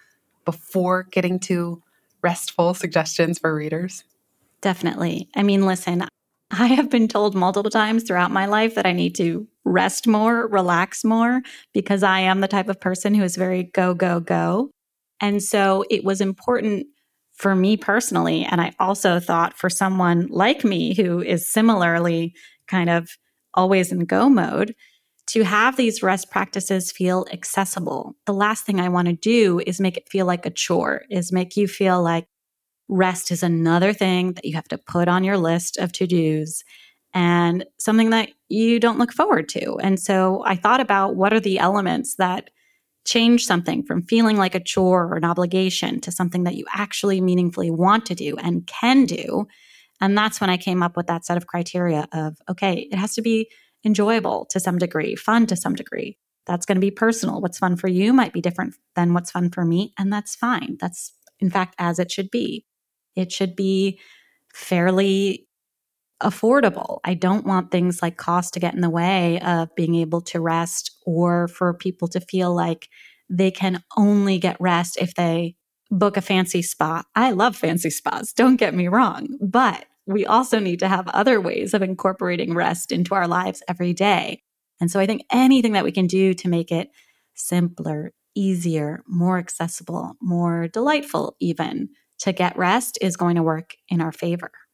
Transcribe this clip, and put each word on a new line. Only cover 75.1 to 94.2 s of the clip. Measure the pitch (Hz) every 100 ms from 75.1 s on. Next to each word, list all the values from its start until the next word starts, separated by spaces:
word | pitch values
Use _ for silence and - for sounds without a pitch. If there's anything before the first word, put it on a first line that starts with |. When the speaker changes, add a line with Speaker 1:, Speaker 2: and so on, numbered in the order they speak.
Speaker 2:
they | - 170 165 170 - _ _ _
book | 190 202 202
a |
fancy | 185 190 180 180
spa. | 175 - 156 165 -
I | 214 254
love | 190 233
fancy | - 165 170 165
spas, | - - - -
don't | - 254 254
get | 202
me | 180 175
wrong, | 214 220 - - 277
but | 196 233 240 - - _ -
we | 202
also | - 220 254 220
need | 190 175
to | 190
have | 190 180
other | - 226 226
ways | 185 - 202
of | 208
incorporating | 190 185 190 185 180 175 175
rest | 170 170 175 -
into | 175 175
our | 196 175
lives | 175 185 185 -
every | 180 175
day. | 175 202 180 - - _ _ _ -
And | 170
so | 196
I | 190
think | 220 -
anything | 247 262 269 226
that | 202
we | -
can | 180 180
do | 185 190
to | 180 180
make | 170 165
it | 170 - _ _ _ _
simpler, | - - 175 175 170 156 151 160 - _
easier, | 202 190 180 170 160 147 160 -
more | 175 180 180
accessible, | 175 - 170 - 175 170 175 -
more | 185 170 175 170 165
delightful | 220 277 302 285 160 147 -
even | 175 160 160 - 143 _ _ -
to | 196
get | 185 180 -
rest | 180 226 - -
is | 190 170
going | 175 170
to |
work | 160 160 165 - -
in | 170
our | 160
favor. | -